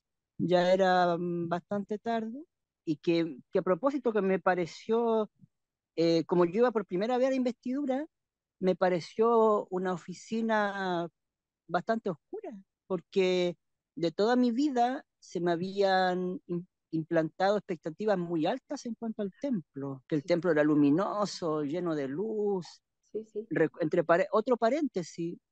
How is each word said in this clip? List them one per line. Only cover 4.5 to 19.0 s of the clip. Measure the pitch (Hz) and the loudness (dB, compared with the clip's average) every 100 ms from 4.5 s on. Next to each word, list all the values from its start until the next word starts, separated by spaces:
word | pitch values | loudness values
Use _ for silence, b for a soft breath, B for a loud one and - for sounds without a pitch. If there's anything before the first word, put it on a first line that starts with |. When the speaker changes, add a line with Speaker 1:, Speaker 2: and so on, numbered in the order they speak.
| 180 160 - - 226 233 220 208 _ - _ _ _ _ - | 0 -2 -8 -2 0 2 0 -2 _ -20 _ _ _ _ -2
Speaker 1:
eh, | 165 165 156 | 2 2 2
como | 175 175 | 2 2
yo | 196 | 2
iba | 240 | 2
por | 220 190 | 0 -4
primera | 180 220 247 | -4 -2 0
vez | 262 | 0
a | |
la | 262 | 0
investidura, | 247 - 247 262 269 262 320 _ _ _ _ - | -2 -4 -6 -4 -2 -4 -6 _ _ _ _ -4
me | 185 180 | -2 2
pareció | 185 175 - - 226 233 220 208 - | 2 0 -4 0 4 6 4 2 -2
una | 185 185 | -4 -4
oficina | 175 - 170 - 226 226 214 202 196 190 170 170 _ _ _ _ _ - | -6 -8 -16 -6 -4 0 0 0 -2 -2 -2 -4 _ _ _ _ _ -4
bastante | 175 - 226 202 | -4 -2 -2 -2
oscura, | 160 - 403 370 202 - _ - | -6 -10 -12 -12 -16 -20 _ -6
porque | 185 - 196 185 180 175 165 _ _ _ - | -6 -2 0 2 2 0 -4 _ _ _ -4
de | 165 | -4
toda | 156 214 247 | 0 2 4
mi | 247 | 2
vida | 233 302 247 240 285 - _ | 2 0 2 0 0 -10 _
se | - 175 | -10 -2
me | 175 | 0
habían | 165 190 196 190 185 185 185 180 185 - | 0 -2 0 2 4 2 0 -2 -6 -6
im-, | 175 180 _ - | -8 -8 _ -6
implantado | 160 156 170 160 - 190 208 | -6 0 0 0 0 0 0
expectativas | - 170 165 160 214 190 | -2 -8 -8 -4 0 0
muy | 170 170 165 | 0 -2 -2
altas | 262 - 277 240 | -4 -8 -10 -10
en | |
cuanto | 226 | -8